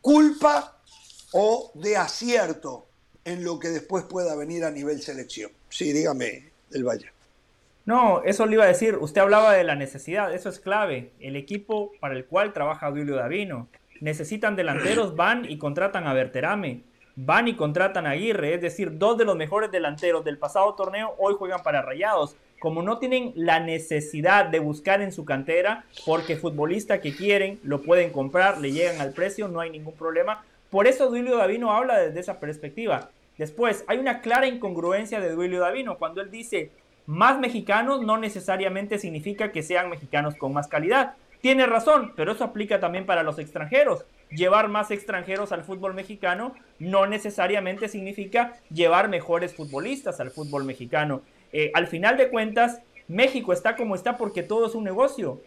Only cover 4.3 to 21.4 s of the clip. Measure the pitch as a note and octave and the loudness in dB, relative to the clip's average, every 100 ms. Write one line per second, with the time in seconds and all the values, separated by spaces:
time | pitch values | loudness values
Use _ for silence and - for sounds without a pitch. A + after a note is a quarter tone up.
4.3 | D3+ D3 E3+ D#3+ C#3+ C#3+ C#3+ - C3 B2 | -4 -6 -4 -4 -4 -4 -4 -6 -12 -12
5.3 | - G#2+ _ _ - D#3 C#3+ D#3 C3+ A#2+ | -12 -14 _ _ -6 -2 0 0 -2 -4
6.3 | C3 C#3+ _ _ C#3 B2 G#2+ - _ _ | -8 -18 _ _ -4 -2 -4 -8 _ _
7.3 | _ _ _ _ _ - A#3+ A#3 F3+ F3+ | _ _ _ _ _ 0 4 4 4 2
8.3 | G3+ A3 A3 G3+ F3 A3 G3+ D3+ G3+ G3 | 2 4 8 8 6 2 0 0 4 6
9.3 | G#3 A3 F#3+ E3+ C#3+ C3+ C3+ - F#3+ G3 | 8 8 6 4 0 -4 -10 -6 -2 -2
10.3 | F3 G3 - F#3 G#3 G3+ C3 A#2+ _ C3+ | -4 -8 -8 -2 0 0 -4 -10 _ -10
11.3 | C#3 C#3+ G3+ G3+ G#3+ G3+ - C#3+ C3 B2+ | -10 -8 -10 -4 -4 -4 -8 -8 -8 0
12.3 | F3+ G#3 E3 D3 D3+ D3 C#3+ D3 C3+ A#2+ | 0 0 0 -2 -2 -4 -4 -4 -2 -2
13.3 | F#3 G3 B2+ A#2+ _ _ - D3+ D#3 D3+ | -4 -6 -8 -12 _ _ -10 -8 -6 -6
14.3 | G#3+ G#3+ G3 E3 C#3+ D#3+ A3 G3+ D#3 F3+ | -2 -2 0 -2 0 0 0 0 0 2
15.3 | A#3+ A3 D3+ D3+ C#3+ G3 G3 D#3+ C3 C3 | 0 -4 -6 -6 -2 -2 -2 0 0 0
16.3 | C3 D3+ G#3 E3+ A#2+ - _ _ - C3 | -2 -2 -2 -4 -8 -16 _ _ -8 2
17.3 | F#3 A#3 A3+ D3+ D3+ F#3+ F#3+ D#3 C#3+ A3 | 4 2 0 -2 2 0 0 -2 -2 -2
18.3 | G3+ D3+ E3 E3+ - F#3+ D#3 G3+ A#3 A3 | 0 0 -2 -4 -4 -6 0 2 4 2
19.3 | F3 D#3 G3+ G#3+ F#3 D#3 D3+ F3+ E3 D#3 | 2 0 -2 0 -2 -2 -2 0 0 -2
20.3 | C#3+ D3 G3+ G3 G#3 F#3+ G3+ A3 - G3 | -4 -2 2 2 0 -4 -4 -6 0 0
21.3 | G3+ | 0